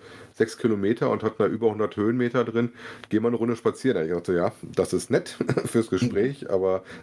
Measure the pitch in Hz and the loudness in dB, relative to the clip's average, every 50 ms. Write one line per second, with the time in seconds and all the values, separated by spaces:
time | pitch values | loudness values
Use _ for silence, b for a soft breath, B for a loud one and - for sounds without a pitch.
0 | B B B B B B B - 113 - - - - 113 107 101 98 101 123 - | B B B B B B B 0 0 0 0 0 2 2 2 2 2 0 2 2
1 | 143 123 110 104 107 107 - - 104 - 95 107 117 110 104 104 107 101 - 104 | 2 0 0 0 -2 -4 0 2 0 0 2 2 0 0 2 2 -2 -2 0 0
2 | 101 113 123 127 120 120 120 127 113 113 110 117 120 120 B B B B B B | 0 0 2 2 0 0 0 0 0 0 0 0 0 0 B B B B B B
3 | B B 104 107 110 120 120 110 117 120 120 - - - - - - 131 113 87 | B B 0 0 2 2 0 0 0 0 -2 0 0 -2 -2 0 0 0 2 2
4 | 78 82 87 85 - - 90 85 90 113 - - - - - - 90 - 90 90 | 0 0 -2 -4 0 0 0 2 2 0 -2 -4 -14 -6 0 0 0 2 0 -2
5 | - - 135 139 - - - - - - - - - - - 117 110 - 95 90 | 0 0 0 0 0 -2 -6 -4 -2 0 0 -2 -2 0 0 0 0 2 0 0
6 | 123 117 101 101 113 135 143 - - - 98 95 95 95 92 92 B B B B | 0 0 2 0 0 0 -2 -6 -6 -2 -2 0 2 2 0 0 B B B B